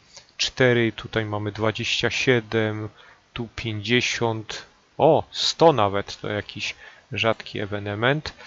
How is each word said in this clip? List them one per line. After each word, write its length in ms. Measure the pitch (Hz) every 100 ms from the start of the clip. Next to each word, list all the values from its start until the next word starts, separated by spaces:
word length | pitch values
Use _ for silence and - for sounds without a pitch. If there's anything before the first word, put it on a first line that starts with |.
| _ - - -
cztery, 560 | - - 127 120 113 -
tutaj 280 | - 113
mamy 280 | 107 104 104
dwadzieścia 580 | 101 110 104 117 - 117
siedem, 760 | - - 120 107 113 110 107 107 - - - _
tu 160 | - 113 -
pięćdziesiąt, 1080 | 113 104 101 123 - - 117 110 107 - - _ _ -
o, 260 | 170 131 -
sto 420 | - - - 165
nawet, 480 | 127 101 101 - -
to 80 | 104
jakiś 460 | 104 - 107 - - - - _
rzadki 460 | 110 113 107 - 104
ewenement. 760 | 104 104 101 101 123 151 - -